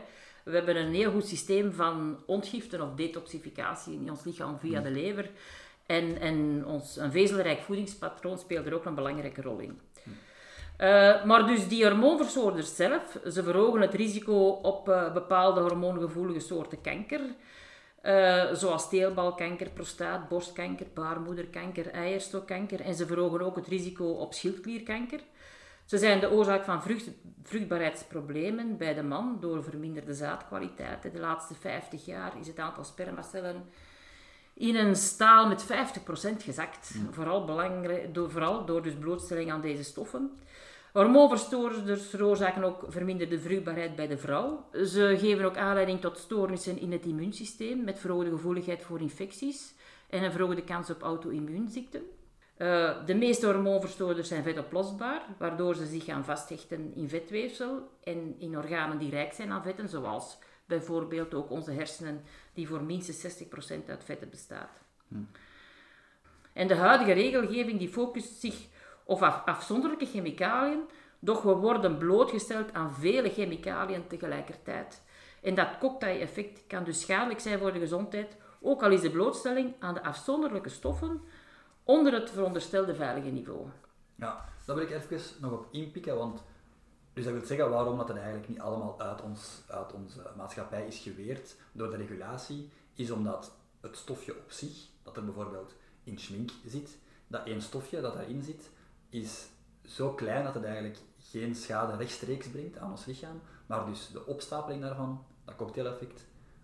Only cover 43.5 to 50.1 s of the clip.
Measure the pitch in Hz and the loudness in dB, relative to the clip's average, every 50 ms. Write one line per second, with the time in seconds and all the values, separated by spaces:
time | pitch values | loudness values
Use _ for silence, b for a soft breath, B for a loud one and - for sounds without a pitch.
43.5 | 190 190 160 170 160 170 170 165 156 156 151 147 143 135 - 131 139 156 226 277 | -2 -2 -2 -2 -4 -4 -4 -4 -4 -4 -4 -4 -4 -4 -2 -2 0 0 0 0
44.5 | 311 294 - - - - 196 185 175 202 208 202 196 190 196 214 202 190 190 185 | -2 -6 -8 -8 -2 -2 0 2 4 6 6 6 6 6 6 4 4 4 4 2
45.5 | 185 - 202 196 196 196 190 185 185 180 190 175 170 - - - 226 208 190 190 | 2 2 0 2 2 2 2 2 0 0 -2 -4 -4 -6 -8 -4 -2 0 0 0
46.5 | 185 175 - 185 180 - 180 180 175 170 170 170 156 156 165 202 202 - 220 208 | 0 -2 -4 -4 -4 -4 -4 -4 -4 -4 -2 -2 -4 -2 -2 -4 -6 -6 -10 -12
47.5 | - - 220 226 254 254 240 196 190 196 - 180 180 175 175 170 165 156 165 175 | -10 -8 -6 -4 -4 -4 -2 -4 -4 -6 -4 -2 0 0 0 0 -2 -2 -2 -2
48.5 | 180 180 175 180 175 170 - - 170 165 160 143 - - 196 196 - - 269 277 | -2 -2 -2 -4 -6 -6 -6 -8 -8 -4 -4 -6 -6 -6 -10 -10 -8 -6 -6 -6
49.5 | 277 - - - - B B B B B B B | -6 -8 -12 -18 -20 B B B B B B B